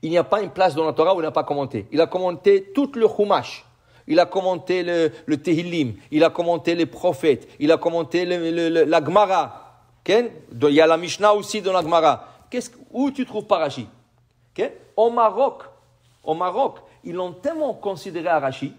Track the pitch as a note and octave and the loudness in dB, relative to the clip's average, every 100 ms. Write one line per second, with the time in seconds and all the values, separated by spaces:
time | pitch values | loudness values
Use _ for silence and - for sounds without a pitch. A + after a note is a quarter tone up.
0 | D#3+ E3+ D#3+ G3+ F#3+ D#3+ F#3 D3 D#3+ C3 | 0 -2 0 -2 -2 0 0 0 -4 0
1 | D#3+ F#3+ D#3 D#3 D3 C#3+ C#3 A2 G2+ C#3+ | 2 2 0 -4 -2 -4 -4 -6 -6 0
2 | E3 F#3 F#3 F3 G3+ G3 F#3+ - C#4 B3 | 0 0 -4 0 2 2 2 -4 -4 2
3 | A3 - G#3 F3 A2+ - _ _ _ _ | 0 2 0 0 -2 -16 _ _ _ _
4 | - D#3 F3 F#3 F#3 F3+ - F3+ F3 E3+ | 0 2 2 0 -2 -4 -2 -4 0 0
5 | D#3+ D3 - D3 E3 D#3+ F3 E3+ C3 G#2 | 0 -2 -6 -4 -2 -2 -2 -2 -4 -6
6 | _ D3+ D#3+ D#3+ E3+ E3+ E3 E3+ D#3+ - | _ 2 2 2 -2 -2 -2 -2 -2 -2
7 | F3+ D3+ D#3+ B2+ - - D3 D#3+ E3+ E3+ | -4 0 0 0 -2 -4 2 2 2 -4
8 | E3 E3+ F3+ F3 E3 E3+ E3 E3 D3+ E3 | -2 -2 -2 -2 -2 -2 0 2 4 2
9 | D3+ F#3+ G3+ F#3 C3+ - - _ _ _ | 2 2 4 2 -2 -8 -20 _ _ _
10 | - G#3 A#3+ - - A#2+ D3 D3 D#3 E3 | 0 0 0 -8 -18 -2 2 6 6 4
11 | F3 C3 G3+ G#3 - G#3+ F#3 F#3 D#3+ E3+ | 0 0 2 2 -2 -4 -2 -2 2 2
12 | D#3+ D3+ - - _ B3 - - - A#3+ | 4 2 -4 -20 _ -10 -10 -18 -14 -4
13 | C#4 C4+ B3 G#3 G#3 F#3+ D3+ C#3 G#2+ _ | -4 -4 -8 -8 -2 0 0 -6 -14 _
14 | _ _ _ _ _ - A3 - - - | _ _ _ _ _ -6 -6 -8 -10 0
15 | A#3 A#3+ A3 G3+ C4+ - - _ _ _ | 0 4 0 2 -2 -2 -20 _ _ _
16 | _ _ - D#3+ F3+ F#3+ C4 - - _ | _ _ -6 -2 -2 0 -2 -4 -20 _
17 | - E3+ F3+ E3 C#4+ D#4+ D4 - G3+ F#3 | -12 -8 -8 -6 -6 -4 -6 -4 -8 -8
18 | G3 E3+ E3 D#3+ C3+ C3+ C#3+ | -10 -8 -2 0 0 -6 -12